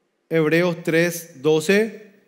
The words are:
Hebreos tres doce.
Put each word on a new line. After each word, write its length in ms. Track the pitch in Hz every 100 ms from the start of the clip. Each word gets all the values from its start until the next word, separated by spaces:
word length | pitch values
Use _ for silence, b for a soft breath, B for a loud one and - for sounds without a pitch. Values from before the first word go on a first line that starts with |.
| _ _ _
Hebreos 480 | 165 151 165 180 165
tres 560 | 170 160 170 165 - -
doce. 720 | 143 156 156 202 226 - - _